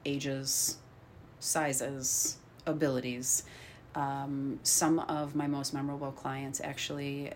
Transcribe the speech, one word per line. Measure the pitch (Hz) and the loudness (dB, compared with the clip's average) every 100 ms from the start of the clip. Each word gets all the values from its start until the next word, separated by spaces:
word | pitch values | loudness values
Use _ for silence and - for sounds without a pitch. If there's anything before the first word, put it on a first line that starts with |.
ages, | 143 143 139 135 135 - - - - - - - - - | -2 0 0 -2 0 2 2 -2 -10 -20 -20 -20 -20 -8
sizes, | - 160 151 135 123 139 127 - - - - - - | 0 2 2 2 -2 -2 0 2 0 -2 -10 -8 -2
abilities. | 156 151 127 127 123 127 - - - - - - | 2 4 2 0 -2 0 0 0 -14 -18 -18 -8
Um, | 151 139 139 139 139 139 113 | -2 0 0 -2 -2 -2 0
some | - - 160 165 | 4 6 6 4
of | - 151 147 | 2 0 0
my | 143 143 | 0 2
most | 143 135 | 0 0
memorable | 151 143 143 139 | -2 -2 -2 -6
clients, | 135 139 135 135 131 | -4 -4 -4 -4 -4
actually, | - 139 - 147 143 139 143 | -4 -4 -4 -2 -2 -4 -4